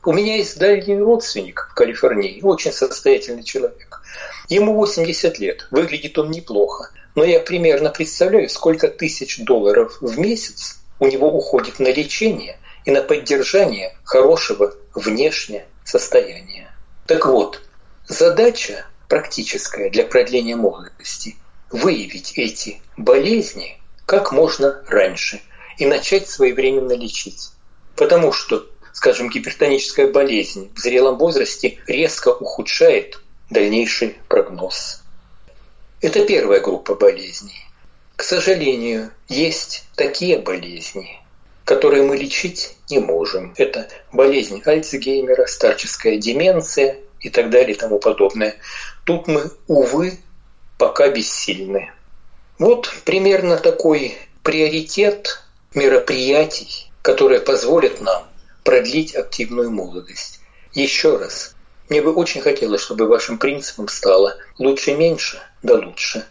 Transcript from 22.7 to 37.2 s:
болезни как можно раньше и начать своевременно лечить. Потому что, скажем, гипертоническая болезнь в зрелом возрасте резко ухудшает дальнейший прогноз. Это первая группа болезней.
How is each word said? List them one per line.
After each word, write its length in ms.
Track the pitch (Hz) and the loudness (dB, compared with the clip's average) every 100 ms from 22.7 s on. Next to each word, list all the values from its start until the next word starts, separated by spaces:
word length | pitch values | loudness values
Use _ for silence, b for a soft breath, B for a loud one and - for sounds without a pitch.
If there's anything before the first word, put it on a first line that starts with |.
| - - - | -14 -18 -2
болезни 840 | 110 139 165 226 - - - - - - - | 4 4 4 0 -2 -10 -16 -18 -20 -14 0
как 260 | 202 - | 0 2
можно 500 | 139 160 - 139 139 - | 2 2 2 0 -2 -2
раньше 520 | 107 92 87 - 104 - B B B | 2 2 -2 -8 -10 -18 B B B
и 80 | 139 | 0
начать 420 | - - 196 - | 0 0 -2 -2
своевременно 640 | - 127 123 131 135 127 | 0 0 2 0 0 -2
лечить. 580 | 120 113 - 98 - - - - - - | -4 -4 -10 -12 -14 -18 -20 -20 -20 -16
Потому 380 | - 151 170 156 | -2 4 4 4
что, 340 | - - 110 - - b | 0 -4 -6 -6 -20 b
скажем, 380 | - 131 123 120 | 0 0 2 -4
гипертоническая 800 | 113 120 - 143 135 - - 139 | -6 -8 -2 2 2 0 2 2
болезнь 600 | 143 139 110 - 101 95 | 4 2 0 -4 -10 -14
в 60 | - | -8
зрелом 360 | 127 127 131 123 | 0 2 2 2
возрасте 600 | 170 139 120 - 123 - - | 0 2 -2 -2 -6 -6 -6
резко 440 | - 160 - 127 | -2 -2 0 0
ухудшает 880 | 123 131 - 101 - 165 113 - - - - - | 0 -4 -8 -6 4 4 4 -2 -16 -20 -20 -2
дальнейший 680 | 110 104 113 113 - 113 - - | 0 2 2 0 -2 -4 -6 0
прогноз. 760 | - - 87 92 - - - - - _ - - - - - - - | 0 0 -8 -8 -8 -10 -14 -16 -20 _ -20 -20 -20 -20 -20 -20 -4
Это 260 | 156 208 208 | 0 2 2
первая 340 | 175 98 98 | 2 4 2
группа 340 | - 90 - | 2 -4 -4
болезней. 680 | 98 101 92 | 4 4 2